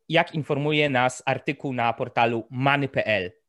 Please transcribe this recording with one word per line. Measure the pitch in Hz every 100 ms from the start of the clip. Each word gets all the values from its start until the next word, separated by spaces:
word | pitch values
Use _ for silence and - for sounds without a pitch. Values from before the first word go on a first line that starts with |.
| -
jak | 165 170 165
informuje | 139 139 147 151 147
nas | 127 127 - -
artykuł | 127 - 139 143
na | 123 117
portalu | - 123 - 120 117 -
many | 127 139 143 131
pe | - 104
el. | 104 90 -